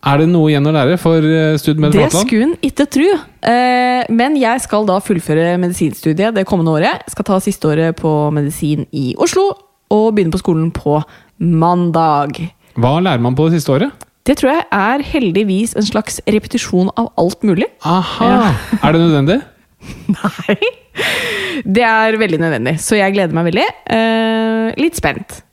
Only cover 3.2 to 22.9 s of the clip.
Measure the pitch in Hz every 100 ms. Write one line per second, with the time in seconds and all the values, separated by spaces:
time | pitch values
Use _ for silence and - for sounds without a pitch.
3.2 | - _ - 240 247 247 247 247 - 226
4.2 | 254 302 240 247 - 208 214 185 - 185
5.2 | - 156 165 175 180 180 160 - 160 156
6.2 | 208 220 190 190 165 156 185 349 - -
7.2 | 208 190 190 196 160 151 165 165 165 151
8.2 | 147 151 143 - 151 151 - 151 127 -
9.2 | 349 370 392 392 _ _ _ 208 220 214
10.2 | 175 185 190 160 165 - - 151 151 -
11.2 | _ _ 170 160 170 180 175 165 160 147
12.2 | 143 - 170 _ _ - 120 151 185 131
13.2 | 120 131 160 170 147 135 254 - - _
14.2 | - 294 262 311 - 202 202 269 285 320
15.2 | 220 175 214 190 233 - 208 220 214 -
16.2 | - 208 - 233 - 180 185 - 233 -
17.2 | 170 - 214 180 254 _ 151 180 175 -
18.2 | 233 247 220 117 - 220 143 160 170 151
19.2 | 139 226 - _ _ _ - - - 202
20.2 | 202 - - 202 453 - _ - - -
21.2 | 480 415 381 320 - 196 233 220 220 220
22.2 | 214 160 165 135 123 156 -